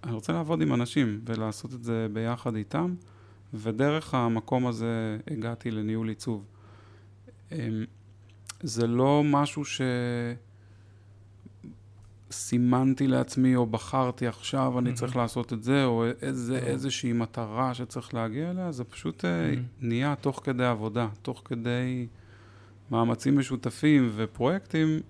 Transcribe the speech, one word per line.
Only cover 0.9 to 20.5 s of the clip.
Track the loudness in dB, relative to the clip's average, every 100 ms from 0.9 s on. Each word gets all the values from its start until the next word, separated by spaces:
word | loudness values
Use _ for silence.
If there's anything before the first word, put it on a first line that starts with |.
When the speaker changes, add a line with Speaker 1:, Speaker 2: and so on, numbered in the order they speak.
| 2 2 0 -4
Speaker 1:
ולעשות | -4 -4 -6 -10
את | -10
זה | -4 -2 -2
ביחד | -2 -2 -2 -4 -4
איתם, | -2 -2 -2 -4 -10 -20 -20 -20 -12
ודרך | -6 -4 2 2 2 0
המקום | 0 2 0 0 0 0
הזה | -2 -2 -2 -2 -6 -8
הגעתי | -6 -6 -6 -4
לניהול | -4 -2 -2 -4
עיצוב. | -4 -6 -6 -8 -20 -20 -20 -20 -20 -20 -20 -20 -20 -12
אמ, | -6 -4 -4 -6 -12 -20 -20 -20 -20 -18 -10
זה | -6 0 2
לא | 4 4 6 6
משהו | 4 2 -2 -6
ש-, | -2 -2 0 -2 -2 -4 -8 -14 -20 -20 -20 -20 -20 -20 -20 -20 -20 -20 -20 -20 -20 -20 -20 -20 -20 -14
סימנתי | -10 0 2 4 4 4 4 4
לעצמי | 2 2 4 4 6
או | 4
בחרתי | 0 0 0 0 0 -4
עכשיו | -4 -4 0 2 2
אני |
Speaker 2:
מהמם. | 0 0
Speaker 1:
צריך | -2 0
לעשות | 0 -2 -4
את | -4
זה, | 2 4 4
או | 4 0 0
איזה, | -4 -2 -2 -2
Speaker 2:
כן. | 0
Speaker 1:
איזושהי | -2 -2 -2 0
מטרה | 0 -2 -4 -4 0 -2
שצריך | -2 -6 -8 -6
להגיע | -4 -4 -4 -4
אליה, | -4 -6
זה | -6
פשוט, | -8 -6 -8 -4 -2
אה, | 0 0
Speaker 2:
מהמם. | 0 -4 -6
Speaker 1:
נהיה | -2 0 0 0
תוך | -2 -2
כדי | -4